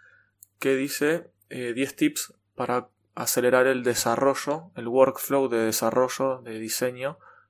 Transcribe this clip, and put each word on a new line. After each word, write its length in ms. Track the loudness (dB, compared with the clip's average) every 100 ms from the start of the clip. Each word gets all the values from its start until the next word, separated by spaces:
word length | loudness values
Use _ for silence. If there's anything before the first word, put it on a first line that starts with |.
| _ _ _ _ -20 -6
que 180 | 0 0
dice, 560 | 0 0 0 0 -4 _ -16
eh, 240 | -10 -6
diez 220 | -4 -4 0
tips 380 | 0 0 -10 _ _ -8
para 340 | -2 -2 -4 _ _
acelerar 540 | -8 -2 2 4 4 4
el 160 | 2
desarrollo, 880 | 0 0 0 2 2 0 -4 -6 -6 -10
el 120 | -2
workflow 600 | 4 4 4 -2 0 2
de 100 | 2
desarrollo 840 | 0 0 0 2 0 0 -4 -4
de 160 | -10 -10
diseño 640 | -6 -4 -4 -4 -8 -8 -20 -20 _